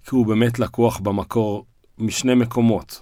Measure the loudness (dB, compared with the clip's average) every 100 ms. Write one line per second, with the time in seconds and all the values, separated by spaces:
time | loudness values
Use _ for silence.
0 | -2 0 2 2 2 0 -4 0 0 0
1 | -4 -4 -2 -2 -2 -4 -10 _ _ -6
2 | -6 -2 0 2 2 2 2 2 -4 -20